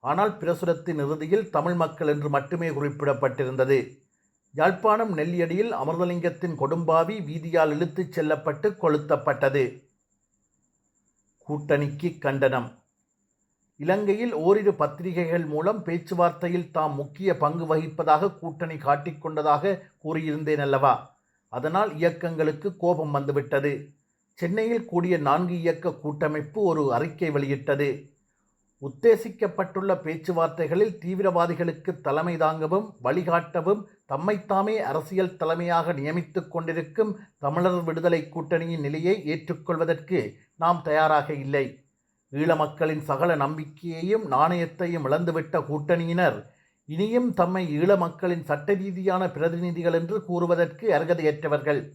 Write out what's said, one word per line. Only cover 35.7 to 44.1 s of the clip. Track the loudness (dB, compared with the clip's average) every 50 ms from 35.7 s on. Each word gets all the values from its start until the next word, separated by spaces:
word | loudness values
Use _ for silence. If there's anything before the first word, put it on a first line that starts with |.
| 2 2 2 0 -2
நியமித்துக் | -2 -2 -2 -2 -2 -4 -4 -6 -6 -6 -4
கொண்டிருக்கும் | -8 -6 -4 -4 -4 -4 -4 -6 -2 -2 -2 -2 -2 -8 -10 _ _ _
தமிழர் | -4 -2 0 2 2 2 2 2 -2
விடுதலை | -2 -4 0 2 2 2 2 0 -4
கூட்டணியின் | -8 -10 -6 -2 -2 -2 -2 -2 -4 -4
நிலையை | -2 -4 -4 -2 0 0 0 0 0
ஏற்றுக்கொள்வதற்கு | -4 -6 -6 -4 -6 -8 -8 -4 -6 -2 -2 0 0 -2 -4 -2 -2 -2 -2 -2 -2 -8 -14 _ _ _
நாம் | _ 2 2 2 2 0
தயாராக | 0 2 4 4 6 4 4 2 0 -6
இல்லை. | -6 -4 -2 0 0 0 0 -4 -14 _ _ _ _ _ _ _ _ _ _ -4
ஈழ | -2 2 2 4
மக்களின் | 2 2 -2 0 -2 0 0 0 -2
சகல | -2 -4 0 2 4 2 4
நம்பிக்கையையும் | 2 2 0 -2 -4 -8 -12 -14 -14 -10 -10 -8 -6 -2 0